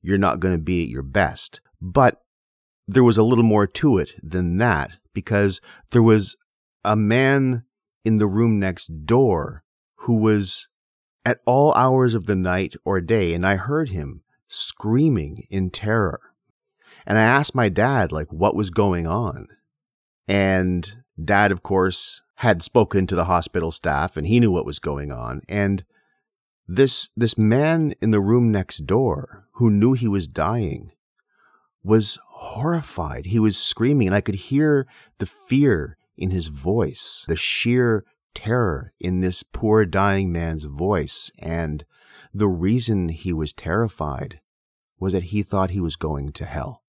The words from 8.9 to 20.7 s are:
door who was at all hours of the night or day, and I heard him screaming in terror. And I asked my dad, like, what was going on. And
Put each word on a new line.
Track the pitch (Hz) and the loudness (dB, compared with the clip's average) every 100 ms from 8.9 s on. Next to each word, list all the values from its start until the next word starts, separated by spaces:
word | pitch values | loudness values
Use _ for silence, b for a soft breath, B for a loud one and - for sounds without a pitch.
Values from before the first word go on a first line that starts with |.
| 80 | -12
door | 76 117 131 85 - - _ _ _ _ | 0 2 4 0 -4 -12 _ _ _ _
who | - | -2
was | 113 107 104 95 - - _ _ _ _ _ | 2 4 2 0 -6 -10 _ _ _ _ _
at | 120 123 | -4 -2
all | - 127 147 | 0 4 4
hours | - 131 131 123 | 4 4 4 2
of | 110 90 | 0 -2
the | 95 | -2
night | 90 90 95 - | 0 -2 -4 -6
or | - 98 | -4 -4
day, | 87 113 87 | 0 0 0
and | 85 | 0
I | 92 98 | 0 0
heard | 104 147 147 | -2 -4 -2
him | 92 71 - _ _ _ | -6 -8 -14 _ _ _
screaming | - - - 107 120 160 113 73 - - | -10 -10 -8 0 2 2 2 -4 -12 -8
in | 98 92 | -4 -4
terror. | - 107 113 95 - _ _ _ _ _ b b b | -4 -2 0 0 -4 _ _ _ _ _ b b b
And | - 107 | 0 2
I | |
asked | 110 139 147 | 4 4 2
my | 131 107 | 0 0
dad, | 92 120 135 82 | 2 2 2 0
like, | 78 78 | -4 -8
what | 78 85 | -2 0
was | 95 98 | 0 -2
going | 85 101 87 82 | 0 0 0 -2
on. | 95 - - - _ _ _ _ _ _ _ - | -2 -4 -8 -18 _ _ _ _ _ _ _ -2
And | 101 95 92 92 | 0 2 2 0